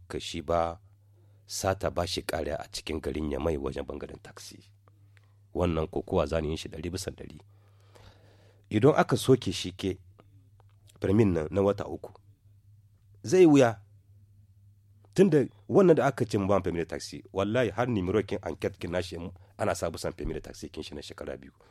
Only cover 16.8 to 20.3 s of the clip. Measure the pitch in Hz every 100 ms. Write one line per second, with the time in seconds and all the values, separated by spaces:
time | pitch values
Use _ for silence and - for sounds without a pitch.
16.8 | 82 71 - 73 - 92 101 117 117 92
17.8 | 123 110 90 104 101 98 - 73 101 -
18.8 | 92 87 90 87 87 92 - - 107 87
19.8 | 87 80 85 76 73